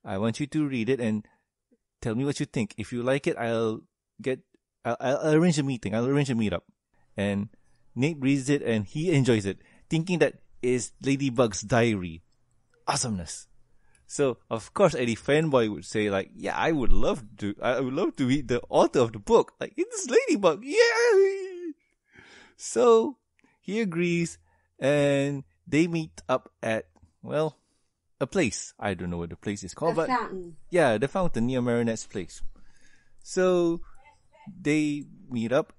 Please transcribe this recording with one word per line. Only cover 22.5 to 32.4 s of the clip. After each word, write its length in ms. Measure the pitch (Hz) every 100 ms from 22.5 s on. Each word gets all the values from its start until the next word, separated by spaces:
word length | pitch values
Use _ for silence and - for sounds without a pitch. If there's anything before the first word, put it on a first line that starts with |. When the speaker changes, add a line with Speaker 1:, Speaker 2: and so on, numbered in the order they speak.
| _
Speaker 1:
So, 600 | - 233 240 226 233 262 _ _ _ _
he 220 | - 208
agrees 560 | 214 165 175 170 170 - _ _ _ _
and 680 | 135 147 143 139 139 143 - _ -
they 200 | 143 175
meet 340 | 165 160 - -
up 220 | 127 - _
at, 240 | 113 110 - _ _ _
well, 340 | - 143 156 _ _ _ _ _ _ _
a 80 | 131
place. 460 | 196 127 - - -
I 140 | 107
don't 160 | 90 90
know 80 | 87
what 140 | 85
the 40 | 85
place 280 | - 104
is 100 | 92
called, 220 | - 160 165
Speaker 2:
The 60 |
Speaker 1:
but 60 | 156
Speaker 2:
fountain. 480 | - - 190 180 - -
Speaker 1:
yeah, 300 | 175 143 107
the 80 | 135
fountain 400 | 196 175 - 120
near 140 | 131
Marinette's 440 | 120 117 117 110 -
place. 380 | 107 85 -